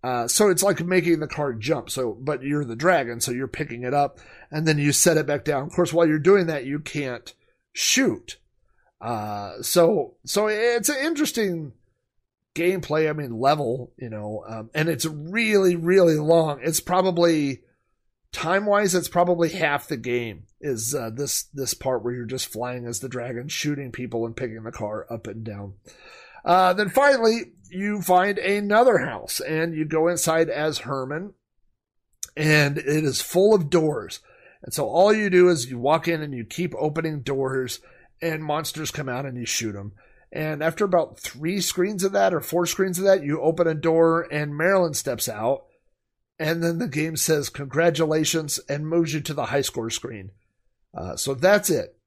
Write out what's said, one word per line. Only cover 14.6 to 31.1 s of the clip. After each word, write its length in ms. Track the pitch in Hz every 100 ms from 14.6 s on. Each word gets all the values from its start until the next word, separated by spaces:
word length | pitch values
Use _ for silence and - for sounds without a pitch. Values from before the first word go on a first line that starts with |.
| 113
and 140 | 151 165
it's 160 | 160
really, 720 | 160 151 156 214 220 208 190 170
really 400 | 165 190 170 151
long. 440 | 151 165 156 143
It's 180 | 139 160
probably, 840 | - 180 185 170 170 160 143 127 _ _ _ _ _ _ _
time-wise, 600 | - 160 190 208 202 202
it's 140 | 175 156
probably 420 | 180 175 170 165
half 380 | 185 151 143 -
the 100 | 135
game 460 | 123 123 117 87 - _
is, 340 | 151 117 113
uh, 160 | 139 113
this, 340 | 117 139 - -
this 220 | 139 127
part 280 | - 135 123
where 120 | 113
you're 100 | 123
just 260 | 113 127 -
flying 360 | 107 123 123 120
as 140 | 117
the 80 | 131
dragon, 400 | 123 120 120 143
shooting 440 | - 151 143 135
people 320 | 117 123 117
and 120 | 117 113
picking 260 | 127 110
the 100 | 110
car 340 | - 104 107 -
up 160 | 117 107
and 180 | 110
down. 300 | 110 101 101 98 - _ - - - -
Uh, 300 | - 180 185
then 160 | 185 208
finally, 640 | 254 285 269 220 233 - _ -
you 320 | 185 202 208
find 380 | 185 180 196 202
another 600 | 190 202 202 214 254 185
house, 420 | 139 107 - -
and 340 | - 156 170
you 100 | 160
go 240 | 156 156 170
inside 400 | 170 170 160 160
as 300 | 131 156 147
Herman, 560 | - 135 131